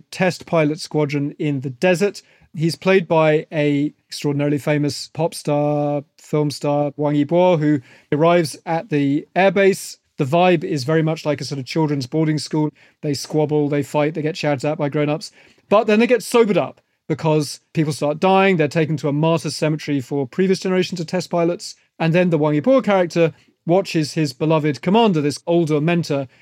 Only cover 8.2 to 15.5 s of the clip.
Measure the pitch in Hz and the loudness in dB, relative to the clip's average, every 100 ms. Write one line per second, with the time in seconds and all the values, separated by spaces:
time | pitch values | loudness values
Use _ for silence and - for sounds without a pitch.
8.2 | 165 175 156 - - 165 - 151 143 147 | 4 4 2 -6 -6 -6 -2 -2 0 -2
9.2 | - 175 196 185 196 190 - - _ - | -2 2 2 4 2 2 -4 -18 _ -6
10.2 | 139 170 180 170 165 151 123 160 156 160 | 0 2 4 4 0 -4 0 0 0 -2
11.2 | 151 147 135 139 127 165 151 147 123 156 | -4 -4 -6 -10 -6 -2 0 -2 -4 -2
12.2 | 156 151 - 156 151 - _ _ 151 139 | 0 -2 -4 -2 -4 -6 _ _ -6 -6
13.2 | - 156 151 151 147 147 143 151 147 160 | -4 -2 0 0 0 -2 -2 -2 -2 -2
14.2 | 147 156 151 139 147 156 147 151 147 151 | -6 -4 -4 -2 -4 -4 -4 -2 -2 -4
15.2 | - - _ | -8 -20 _